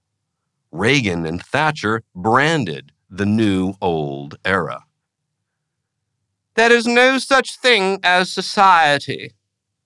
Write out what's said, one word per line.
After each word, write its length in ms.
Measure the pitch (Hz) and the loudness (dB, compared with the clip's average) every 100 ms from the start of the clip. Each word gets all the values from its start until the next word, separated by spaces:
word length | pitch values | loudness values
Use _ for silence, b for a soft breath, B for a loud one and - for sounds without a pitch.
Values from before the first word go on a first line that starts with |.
| _ _ _ _ _ _ _ | _ _ _ _ _ _ _
Reagan 540 | 78 110 143 101 85 80 | -4 0 0 0 -4 -4
and 140 | 90 | -8
Thatcher 640 | - 131 151 151 104 113 - | -6 -4 -2 -4 -4 -6 -8
branded 800 | 90 107 123 151 160 92 69 - _ _ | -6 0 2 2 0 -4 -8 -14 _ _
the 160 | 92 101 | -4 -2
new 480 | 110 107 95 92 98 | 0 0 0 -2 -4
old 580 | 92 80 71 69 71 - | -4 -2 -4 -8 -12 -8
era. 400 | 95 95 71 64 - _ _ _ _ _ _ _ _ _ _ _ _ _ _ _ _ | -2 -2 -4 -10 -16 _ _ _ _ _ _ _ _ _ _ _ _ _ _ _ _
"There 180 | 220 233 | 0 4
is 140 | 233 233 | 4 2
no 320 | 240 254 269 | 2 2 2
such 380 | - 269 - - | 0 0 0 -2
thing 440 | 254 214 190 190 | 0 2 0 0
as 300 | 180 180 185 | 0 0 0
society," 1000 | 190 - 214 190 175 151 139 - 98 127 _ _ _ _ _ | -6 -4 4 6 6 4 0 -4 -10 -14 _ _ _ _ _